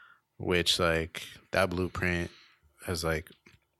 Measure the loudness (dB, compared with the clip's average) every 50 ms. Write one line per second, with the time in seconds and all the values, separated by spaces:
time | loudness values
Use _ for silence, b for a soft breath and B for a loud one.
0 | B B B B B _ _ -6 0 2 2 2 4 2 2 2 4 2 2 2
1 | 0 -2 -6 -10 -12 -14 -16 -20 -8 _ 0 2 2 2 0 -2 -2 -4 -4 -4
2 | -2 -2 0 -2 -2 -4 -8 B B B B B B _ _ -12 -8 -6 -4 -2
3 | -2 -2 -2 -2 -4 -8 -16 _ _ -20 -20 _ _ _ _ _